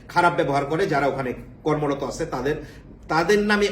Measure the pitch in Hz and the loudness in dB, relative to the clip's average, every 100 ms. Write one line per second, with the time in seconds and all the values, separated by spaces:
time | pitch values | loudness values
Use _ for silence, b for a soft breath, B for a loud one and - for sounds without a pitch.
0 | - 175 175 175 147 139 143 160 - 143 | -4 2 4 2 0 0 0 -2 0 0
1 | 139 139 127 117 - - 156 151 147 139 | 0 -2 -6 -8 -12 -6 -2 0 0 -2
2 | 127 - 160 135 135 151 B B B - | -4 -6 -6 -4 -2 -4 B B B -20
3 | - 156 170 208 208 208 202 | -2 0 4 4 4 2 2